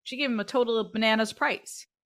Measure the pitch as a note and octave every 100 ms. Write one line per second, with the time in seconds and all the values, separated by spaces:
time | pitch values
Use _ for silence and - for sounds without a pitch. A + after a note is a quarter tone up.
0 | - B3 C#4 A3 G3+ C4 A#3 A3+ G#3+ G#3+
1 | A3 A3 A3 - C#4+ - - - - _